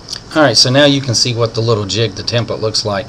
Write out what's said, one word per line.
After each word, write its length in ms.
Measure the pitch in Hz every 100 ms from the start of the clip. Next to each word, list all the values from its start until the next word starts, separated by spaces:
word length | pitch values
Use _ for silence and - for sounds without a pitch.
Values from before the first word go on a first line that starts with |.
| - - -
All 80 | 160
right, 140 | 139 110
so 120 | 123
now 160 | 135
you 160 | 147 139
can 140 | 131
see 200 | 110 127
what 200 | 117 113
the 60 | 113
little 260 | 113 107 98
jig, 300 | 98 113 110
the 60 |
template, 380 | 95 117 113 95
looks 240 | 110 -
like 220 | 104 98